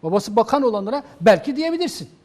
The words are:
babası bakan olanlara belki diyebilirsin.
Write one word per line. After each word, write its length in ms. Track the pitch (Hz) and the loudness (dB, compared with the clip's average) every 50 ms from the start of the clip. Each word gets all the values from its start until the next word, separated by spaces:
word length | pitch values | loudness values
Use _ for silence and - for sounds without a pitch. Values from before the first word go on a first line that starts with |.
| - | -4
babası 340 | 160 175 202 196 - 208 | 0 -2 -2 -2 0 0
bakan 260 | 233 220 226 - 294 277 | 0 2 2 2 0 2
olanlara 400 | 247 214 208 196 202 247 285 277 - - - | 0 -2 -2 -4 -4 -6 -6 -6 -10 -16 2
belki 360 | 165 214 208 165 - - 277 | 4 6 6 6 4 -6 -6
diyebilirsin. 520 | 269 320 330 330 330 359 302 - - 160 - - _ _ | -4 -4 -2 -2 -2 -4 -4 -6 -10 -16 -18 -20 _ _